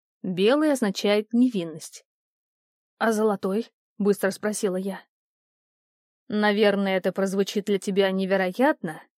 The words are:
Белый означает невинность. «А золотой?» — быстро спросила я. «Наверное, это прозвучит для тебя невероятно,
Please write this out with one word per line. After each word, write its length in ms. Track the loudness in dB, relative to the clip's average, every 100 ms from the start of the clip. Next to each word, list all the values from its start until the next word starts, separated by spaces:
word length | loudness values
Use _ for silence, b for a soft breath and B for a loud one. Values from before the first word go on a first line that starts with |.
| _ _ -6
Белый 460 | 0 2 4 2
означает 600 | 2 0 0 0 0 2
невинность. 720 | 2 2 0 -6 -10 -16 -20 _ _ _ _ _ _ _ _ _ -4
«А 140 | 0
золотой?» — 580 | 2 0 0 -2 -4 -6 _ _ -2
быстро 340 | 0 2 -2
спросила 420 | -2 -6 -2 -2
я. 260 | -2 -6 -10 -14 _ _ _ _ _ _ _ _ _ _ _ -6
«Наверное, 720 | 0 0 4 2 2 0 0
это 160 | 0
прозвучит 540 | -2 -2 0 -2 -2 -2
для 120 | -2
тебя 320 | 0 0 0
невероятно, 880 | 0 0 0 0 0 0 0 -6 -10 -16